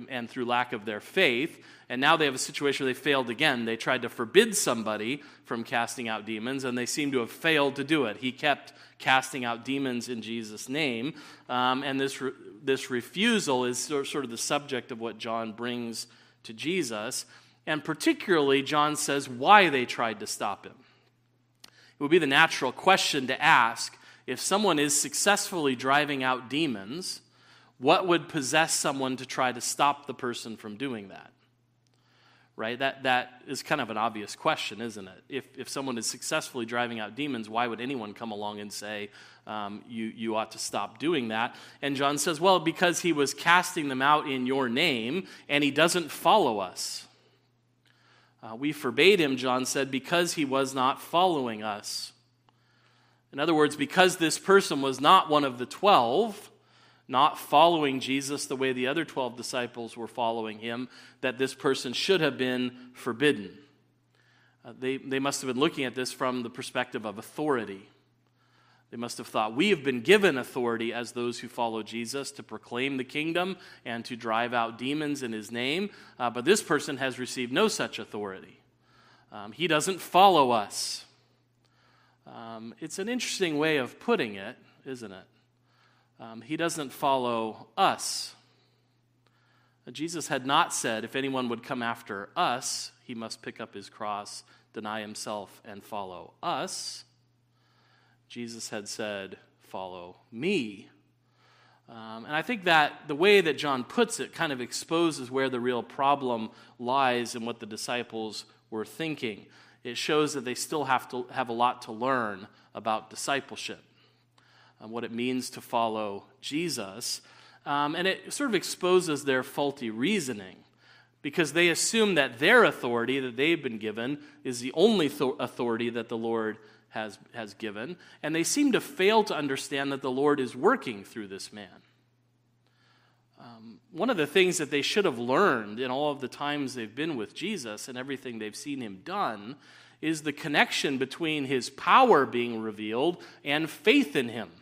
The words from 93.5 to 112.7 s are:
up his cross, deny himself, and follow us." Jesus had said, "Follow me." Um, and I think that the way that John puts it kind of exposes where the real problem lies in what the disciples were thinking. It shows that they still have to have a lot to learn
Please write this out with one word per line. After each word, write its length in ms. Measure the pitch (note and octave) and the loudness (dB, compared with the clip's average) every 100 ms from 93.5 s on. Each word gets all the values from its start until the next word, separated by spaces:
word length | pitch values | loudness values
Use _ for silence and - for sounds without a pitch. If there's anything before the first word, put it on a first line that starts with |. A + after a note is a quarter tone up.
| A#2 | -12
up 120 | A2+ | -12
his 160 | G2+ G2+ | -12 -16
cross, 560 | - G#2+ G#2 G2+ - - _ _ | -10 -6 -6 -8 -14 -18 _ _
deny 260 | - G#2+ A2 | -10 -6 -6
himself, 640 | G#2+ G#2 - G#2+ F#2+ - | -8 -10 -8 -8 -8 -16
and 180 | - G2+ | -18 -18
follow 500 | - G#2 F#2+ F2+ E2+ - | -12 -10 -10 -12 -16 -10
us." 640 | F3 D3 F3+ - - - - _ _ _ _ _ _ _ _ _ _ _ _ | -6 -4 -4 -8 -10 -14 -18 _ _ _ _ _ _ _ _ _ _ _ _
Jesus 400 | A#2+ A#2 A#2 - | -12 -10 -10 -10
had 200 | A2 G#2 | -10 -10
said, 500 | - G#2+ G2+ F#2+ - _ _ | -8 -6 -6 -10 -14 _ _
"Follow 540 | - G2 F#2+ F2+ F2 F2+ _ | -16 -12 -12 -12 -16 -20 _
me." 600 | A2+ D#3+ G3+ A2 G2+ - _ _ _ _ _ _ _ _ _ - | -6 -2 -2 -4 -10 -20 _ _ _ _ _ _ _ _ _ -20
Um, 380 | A#2 A2 A2+ A2+ | -18 -14 -14 -4
and 100 | D3+ | -4
I 60 | |
think 220 | D#3+ A#3+ | -2 -2
that 440 | F#3 D#3+ D3 - D3 | 4 6 6 0 -6
the 60 | |
way 260 | D3 F#3+ G3+ | 2 6 6
that 160 | E3 C3 | 6 0
John 280 | D3 C3 | 0 -2
puts 360 | A#2+ - A#3 - | -2 2 2 0
it 140 | B2+ | -6
kind 180 | - D#3+ | -4 -4
of 80 | B2+ | -4
exposes 720 | A#2+ - - E3 E3+ C#3 A#2+ | -6 -8 -2 0 0 -2 -4
where 180 | C3 C3+ | 0 0
the 120 | B2 | 0
real 220 | B2 A#2+ | 0 -2
problem 680 | A2+ - C#3 C#3+ C3 A#2 A2 - - - | -4 0 2 2 2 -2 -4 -12 -20 -10
lies 560 | A#2+ C3+ C3 A#2+ A#2 | -2 2 2 2 -2
in 120 | B2 A2+ | -6 -8
what 120 | A#2 | -8
the 60 | |
disciples 800 | A2 G#2+ - B2 A#2 A2+ A2 G2+ - _ - | -10 -10 -6 -6 -6 -6 -8 -8 -14 _ -12
were 160 | A2 | -8
thinking. 640 | G#2+ - D#3+ D3 A#2+ G2+ - - - _ | -8 -6 -6 -6 -6 -8 -16 -20 -20 _
It 120 | B2+ A#2+ | -12 -6
shows 380 | - D3+ D3+ | 0 2 2
that 100 | D3 | 0
they 120 | B2 A#2+ | -6 -6
still 280 | - D#3+ | -4 -2
have 240 | C3+ B2+ - | 0 0 0
to 160 | B2 A#2+ | -8 -6
have 180 | C3+ B2 | -4 -2
a 40 | |
lot 300 | A#2 B2 B2 | 2 2 0
to 100 | - | -8
learn 560 | A2 B2+ C3+ A2 G2 G#2 _ _ | -4 0 0 0 -6 -14 _ _